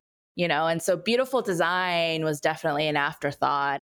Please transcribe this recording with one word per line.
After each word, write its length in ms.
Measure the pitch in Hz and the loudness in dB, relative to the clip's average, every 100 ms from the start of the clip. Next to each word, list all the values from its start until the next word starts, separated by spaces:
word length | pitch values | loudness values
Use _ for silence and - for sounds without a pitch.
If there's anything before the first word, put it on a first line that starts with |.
| _ _ _ - | _ _ _ -4
you 100 | 170 | 0
know? 200 | 147 165 | 2 0
And 140 | 165 | 0
so 160 | 196 170 | 0 0
beautiful 460 | 220 240 254 254 | 2 0 2 -2
design 840 | 202 170 170 185 185 170 165 160 | 0 0 2 2 0 0 0 0
was 160 | 156 147 | -2 0
definitely 460 | 156 156 160 143 156 | -2 0 -2 0 0
an 100 | 147 | 0
afterthought. 840 | 147 - 143 143 139 143 139 139 - | -2 -2 -6 -2 0 0 0 -4 -8